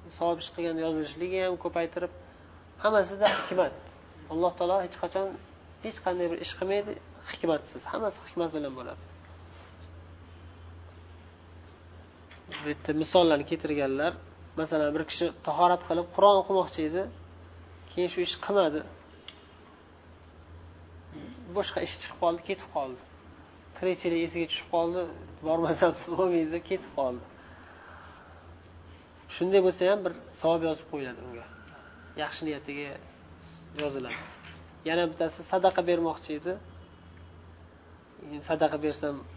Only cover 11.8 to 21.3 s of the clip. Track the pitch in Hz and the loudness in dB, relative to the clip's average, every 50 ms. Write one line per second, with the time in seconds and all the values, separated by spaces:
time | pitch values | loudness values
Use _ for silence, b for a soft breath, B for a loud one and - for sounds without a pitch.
11.8 | - 82 82 87 - - - - - - - - - - - - 147 147 147 - | -20 -20 -20 -20 -20 -20 -20 -20 -20 -20 -20 -20 -14 -12 -10 -6 -4 -6 -6 -4
12.8 | - - 151 156 160 - - 185 175 165 151 143 139 - 165 160 - 151 151 143 | -4 -2 0 0 0 4 6 8 8 8 6 4 2 -2 -4 -4 -2 -2 0 0
13.8 | 139 135 135 139 151 175 - - - - - - - - - 156 160 - 165 151 | 2 0 2 0 0 -2 -2 -4 -12 -18 -20 -20 -20 -10 -6 -6 -2 0 2 2
14.8 | 151 147 147 156 160 - - - 175 165 - - - 160 147 156 175 175 180 175 | 2 2 2 0 -2 -4 -2 -2 -2 -2 -2 -4 -4 -2 4 6 6 6 6 4
15.8 | - - 165 175 170 - - - 196 202 202 190 175 - 196 190 165 - - 165 | 2 0 0 0 0 -2 4 8 10 10 10 8 6 4 2 2 2 2 -2 -4
16.8 | 156 151 165 185 196 240 - - - - - - - - - - - - - - | -4 -2 -2 -2 -4 -4 -8 -14 -18 -20 -20 -20 -20 -20 -20 -20 -20 -20 -20 -20
17.8 | - - - 180 180 180 - 180 175 170 - - - - 202 202 175 156 151 151 | -20 -8 -2 0 0 0 0 0 0 0 -2 -4 -2 4 6 6 6 6 2 0
18.8 | - - - - - - - - - - - - - - - - - - - - | -4 -8 -14 -18 -20 -20 -20 -18 -18 -18 -18 -18 -20 -20 -20 -20 -20 -20 -20 -20
19.8 | - - - - - - - - - - - - - - - - - - - - | -20 -20 -20 -20 -20 -20 -20 -20 -20 -20 -20 -20 -20 -20 -20 -20 -20 -20 -20 -20
20.8 | - - - - - - - 302 - - | -20 -20 -20 -20 -20 -18 -16 -16 -16 -14